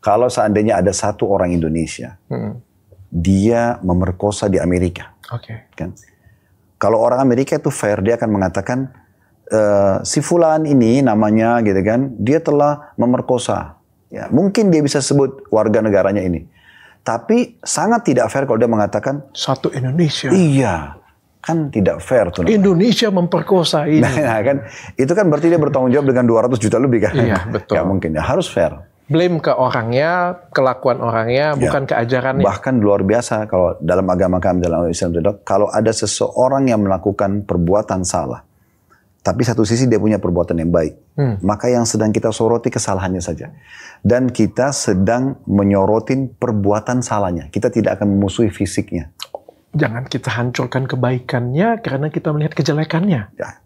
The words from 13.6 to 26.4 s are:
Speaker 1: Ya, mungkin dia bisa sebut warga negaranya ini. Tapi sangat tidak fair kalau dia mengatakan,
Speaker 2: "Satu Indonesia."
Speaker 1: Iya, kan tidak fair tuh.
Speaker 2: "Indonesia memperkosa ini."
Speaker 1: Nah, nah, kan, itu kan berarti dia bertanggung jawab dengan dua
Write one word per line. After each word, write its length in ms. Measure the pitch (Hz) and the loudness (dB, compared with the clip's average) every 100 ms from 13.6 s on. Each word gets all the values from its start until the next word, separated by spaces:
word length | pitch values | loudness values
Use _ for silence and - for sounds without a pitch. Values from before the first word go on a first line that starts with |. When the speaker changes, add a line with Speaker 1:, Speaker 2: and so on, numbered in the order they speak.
| 80 - _ _ _ | -4 -16 _ _ _
Speaker 1:
Ya, 220 | - 107 | -14 -2
mungkin 400 | 123 190 196 208 | 0 2 2 4
dia 100 | 160 | 4
bisa 200 | 143 147 | 2 0
sebut 460 | 135 143 135 - - | 0 2 2 -2 -2
warga 320 | 107 107 110 | 0 2 2
negaranya 420 | 107 98 95 101 | 2 2 2 0
ini. 240 | 92 85 - _ _ - - _ | -2 -4 -6 _ _ -20 -20 _
Tapi 560 | - 117 - 226 247 - | -6 -6 0 0 0 -8
sangat 460 | - - 180 233 214 | -8 -4 0 0 2
tidak 220 | 127 113 | 0 0
fair 180 | 139 135 | -2 0
kalau 120 | 110 | 0
dia 100 | 120 | 2
mengatakan, 580 | 113 104 107 131 143 - | 2 0 -2 -4 -8 -10
Speaker 2:
"Satu 380 | - - 135 - | -12 -6 -4 -4
Indonesia." 580 | 139 127 147 160 - 135 | -4 -4 0 0 0 0
Speaker 1:
Iya, 680 | 190 170 135 123 82 73 73 _ _ _ _ | 2 4 4 2 -2 -6 -16 _ _ _ _
kan 300 | - 165 147 | -4 -4 -2
tidak 280 | 110 95 80 | 0 0 -2
fair 300 | - 131 95 | 0 0 0
tuh. 120 | 85 | 0
Speaker 2:
"Indonesia 640 | 92 214 196 170 220 208 220 | 0 4 4 4 2 2 0
memperkosa 760 | 190 175 170 156 185 160 160 147 | 0 0 -2 2 0 2 0 2
ini." 160 | 151 | 2
Speaker 1:
Nah, 100 | 143 135 | 2 0
nah, 240 | 143 110 | 0 0
kan, 180 | 110 139 - - - - | 0 0 -4 -18 -20 -4
itu 140 | 170 | 0
kan 160 | 175 196 | 2 2
berarti 220 | 147 170 | 2 2
dia 100 | 170 | 4
bertanggung 320 | 147 131 127 | 2 2 2
jawab 160 | 131 139 | 2 2
dengan 180 | 127 123 | 2 4
dua 140 | 113 | 4